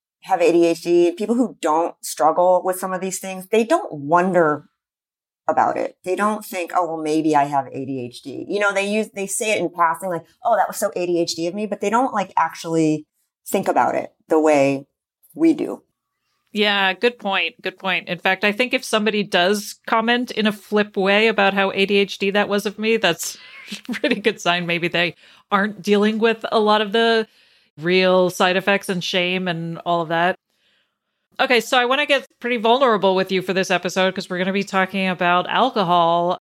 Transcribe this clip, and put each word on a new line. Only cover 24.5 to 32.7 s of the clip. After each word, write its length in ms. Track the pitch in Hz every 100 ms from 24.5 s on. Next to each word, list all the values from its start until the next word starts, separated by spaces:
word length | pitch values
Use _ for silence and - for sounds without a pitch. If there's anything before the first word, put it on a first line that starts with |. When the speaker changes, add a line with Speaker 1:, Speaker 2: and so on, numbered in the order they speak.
| 175 175
Speaker 2:
maybe 220 | 170 165
they 280 | 170 175 - - - -
aren't 300 | 202 208 202
dealing 380 | 202 202 214 220
with 240 | 226 220 -
a 80 | 226
lot 220 | 214 214
of 100 | 208
the 360 | 226 226 226 214 _ _ _ _ -
real 520 | 165 185 185 185 180
side 280 | - 185 185
effects 320 | 190 196 -
and 140 | 180
shame 440 | - 185 175 185 185
and 300 | 165 165 165 175
all 160 | 175
of 80 | 160
that. 260 | 165 175 - _ _ _ _ _ _ _ _ _ -
Okay, 200 | 262 240
so 180 | - 254
I 80 | 247
wanna 220 | 277 285
get 180 | 269 - _
pretty 180 | 240 240
vulnerable 560 | 220